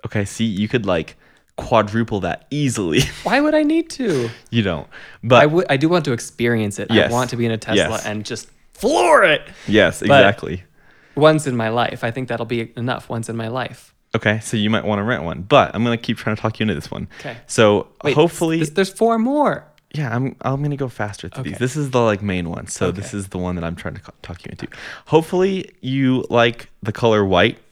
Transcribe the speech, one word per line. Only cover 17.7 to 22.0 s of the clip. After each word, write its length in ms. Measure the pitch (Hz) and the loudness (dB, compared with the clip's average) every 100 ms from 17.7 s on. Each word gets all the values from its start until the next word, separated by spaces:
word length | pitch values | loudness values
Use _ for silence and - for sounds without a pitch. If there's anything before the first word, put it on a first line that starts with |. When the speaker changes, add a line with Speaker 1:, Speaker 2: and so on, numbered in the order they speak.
| 104 - - | 6 0 -6
Speaker 2:
Wait, 100 | 147 | 0
Speaker 1:
hopefully 460 | 147 165 - 165 165 | 2 2 2 0 0
Speaker 2:
s-, 100 | 151 | -2
there's 200 | 196 190 | -2 -2
four 260 | - 226 226 | 0 0 2
more. 460 | 233 294 254 - - _ _ | 0 0 0 -2 -8 _ _
Speaker 1:
Yeah, 200 | 147 135 | -8 -4
I'm, 220 | 117 135 - | -2 -4 -4
I'm 200 | - 139 | -4 -4
gonna 140 | 147 139 | -4 -4
go 120 | 131 | -6
faster 400 | - 104 101 - | -6 -8 -8 -12
through 160 | - | -10
these. 80 | 95 | -10
Speaker 2:
Okay. 40 | - | -4
Speaker 1:
This 160 | 123 151 | -4 -2
is 140 | 139 | -2
the, 100 | 123 | 2